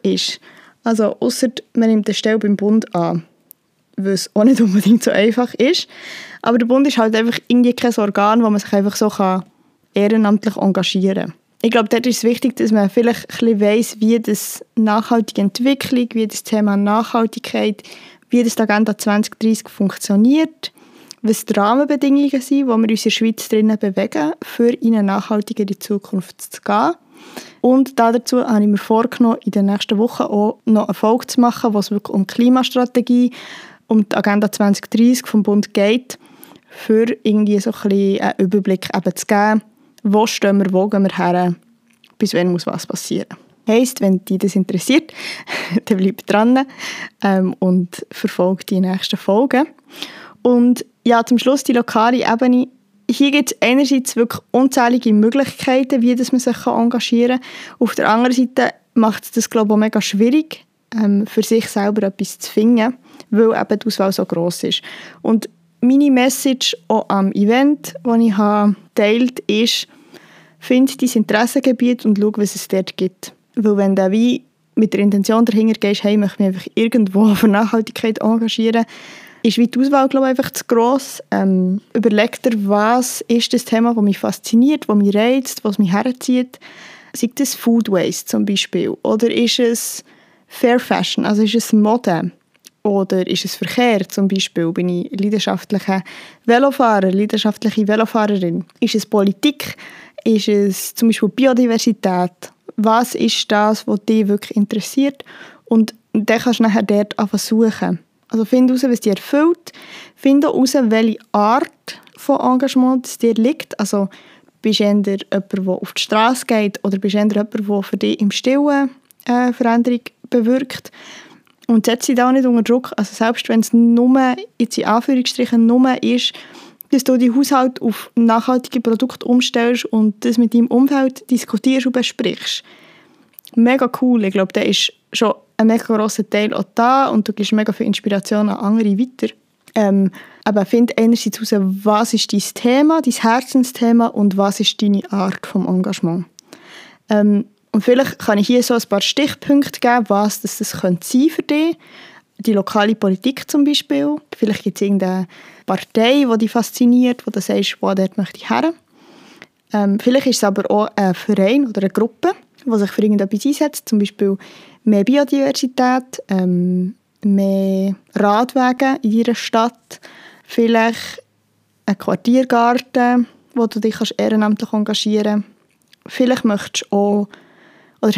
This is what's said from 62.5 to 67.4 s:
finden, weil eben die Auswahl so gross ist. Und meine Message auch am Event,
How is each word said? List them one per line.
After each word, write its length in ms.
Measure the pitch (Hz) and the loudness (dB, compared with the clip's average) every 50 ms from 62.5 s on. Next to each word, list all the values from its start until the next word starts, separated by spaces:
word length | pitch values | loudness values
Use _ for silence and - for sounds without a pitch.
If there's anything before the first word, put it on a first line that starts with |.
finden, 460 | - 214 214 233 247 226 214 240 247 - _ _ - - - - | -2 2 2 4 4 4 2 0 -2 -6 _ _ -20 -20 -10 -4
weil 300 | 214 208 226 220 - - | 0 2 4 4 2 0
eben 200 | 208 - 214 208 | 0 -2 -2 -4
die 60 | - | -2
Auswahl 260 | 226 - - 190 196 | -4 -2 0 0 0
so 140 | 190 - 190 | 0 -2 -4
gross 380 | - - 170 170 175 175 - - | -4 -2 -2 -2 -4 -4 -4 -6
ist. 180 | 226 202 - - - - - - - - - | -6 -6 -6 -8 -10 -20 -20 -20 -20 -16 -8
Und 280 | - 214 226 214 - - _ _ _ _ _ - | -2 0 0 0 0 -4 _ _ _ _ _ -2
meine 300 | - 247 262 277 294 285 | 0 2 4 4 4 4
Message 640 | 262 254 247 269 269 - - 277 254 254 - - - - _ - | 4 4 2 2 0 0 -2 -2 -2 -2 -2 -6 -6 -6 _ -2
auch 180 | 220 220 - - | -2 -2 0 0
am 220 | 202 196 190 190 | 0 0 0 0
Event, 640 | - 202 | 0 0